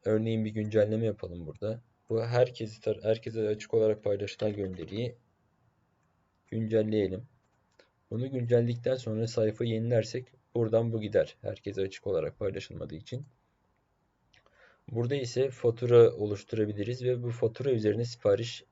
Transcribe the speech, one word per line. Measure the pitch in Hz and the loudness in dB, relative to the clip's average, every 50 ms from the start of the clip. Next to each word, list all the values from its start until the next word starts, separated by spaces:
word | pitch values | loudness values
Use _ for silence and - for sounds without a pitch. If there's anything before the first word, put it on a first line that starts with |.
| - | -2
örneğin | 107 107 107 110 113 113 110 110 | 0 0 0 2 0 0 -2 -2
bir | 107 | -2
güncelleme | 107 107 107 107 107 110 104 107 110 110 113 | -4 -4 -2 0 2 2 4 4 2 0 0
yapalım | 107 98 - - 87 87 87 82 | -2 -4 -4 -8 -12 -10 -10 -12
burada. | 76 - - 101 107 113 120 - _ _ _ _ - | -12 -10 -8 -6 -6 -8 -8 -12 _ _ _ _ -4
Bu | 110 113 117 | -4 -2 -2
herkese | 117 123 123 127 123 - - 113 107 110 - | 0 2 4 2 2 0 -4 -10 -10 -10 -6
tar-, | - 110 107 - - | -4 -4 -2 -2 0
herkese | 107 110 117 - 117 110 113 107 104 | -2 0 0 -2 -6 -4 -2 -2 -2
açık | 107 107 - - - | -2 -4 -4 -2 0
olarak | 113 110 107 104 107 - | 2 4 2 2 0 -2
paylaşılan | 104 101 98 101 101 - - 110 107 | -2 -2 -2 -4 -6 -6 -4 -4 -2
gönderiyi | 104 104 98 95 92 87 80 - 95 110 123 117 - - _ _ _ _ _ _ _ _ _ _ _ _ _ _ _ _ _ _ _ _ _ _ _ _ _ | -2 -2 -4 -6 -6 -8 -10 -8 -6 -6 -6 -6 -8 -12 _ _ _ _ _ _ _ _ _ _ _ _ _ _ _ _ _ _ _ _ _ _ _ _ _
güncelleyelim. | - 113 113 110 107 113 110 110 107 110 107 98 92 92 104 - - _ _ _ _ _ _ _ _ _ _ - _ _ _ _ - | -8 -6 -4 -2 0 2 2 2 2 2 2 2 2 0 -4 -10 -12 _ _ _ _ _ _ _ _ _ _ -20 _ _ _ _ -8
Bunu | 107 117 127 135 | -6 -4 -4 -4
güncelledikten | 135 127 120 117 120 117 120 120 120 120 - 131 131 | -4 -4 0 4 4 4 4 4 0 0 0 -2 -2
sonra | 127 - 110 107 110 113 | -2 -2 -4 -2 -2 -2
sayfa | 113 - 117 110 107 104 - 123 | -2 0 0 0 0 0 0 -2
yenilersek | 117 110 110 113 120 120 113 110 - - 127 127 - _ _ _ _ - | -2 0 0 0 0 2 2 0 0 -4 -10 -10 -12 _ _ _ _ -2
buradan | 120 113 110 113 113 117 117 | 0 0 2 2 2 2 2
bu | 113 110 | 0 -2
gider. | 107 104 107 92 76 - - _ | -2 0 2 2 2 0 -2 _
Herkese | - 101 101 - - 98 - 95 | -10 -10 -10 -8 -8 -8 -4 -4
açık | 95 95 - - - | -4 -4 -6 -8 -6
olarak | 98 92 80 76 - - - | -2 -2 -2 -2 -4 -4 -6
paylaşılmadığı | 104 98 95 - - - - - - 73 78 | -6 -6 -6 -6 -10 -12 -12 -12 -12 -12 -12
için. | 80 - - 123 147 147 - _ _ _ _ _ _ _ _ _ _ _ _ _ _ _ _ _ _ _ _ _ _ _ _ _ _ - - _ _ _ - | -14 -12 -10 -12 -12 -12 -14 _ _ _ _ _ _ _ _ _ _ _ _ _ _ _ _ _ _ _ _ _ _ _ _ _ _ -20 -20 _ _ _ -8
Burada | 117 117 120 120 143 | -4 -4 -2 -2 -2
ise | 143 123 120 - 123 135 131 | -2 -4 -2 -2 0 0 -2
fatura | - - - 117 113 117 123 120 120 117 117 - | -2 0 0 0 0 0 4 8 10 10 10 10
oluşturabiliriz | - - 104 104 101 - - - 117 110 107 107 104 104 101 120 127 131 123 | 8 2 -2 -2 -2 -4 -6 -4 -2 0 0 0 -2 -4 -4 -4 -4 -4 -2
ve | 123 123 120 | -2 -2 -2
bu | 120 120 | -2 -6
fatura | 117 - 113 113 - - 127 139 | -4 -2 -2 -2 -2 -2 -2 0
üzerine | 123 110 107 107 104 117 120 | 0 2 2 2 2 0 -2
sipariş | 120 - - - 104 101 104 120 117 - - - _ | -6 -6 -2 0 2 2 2 0 -4 -8 -12 -16 _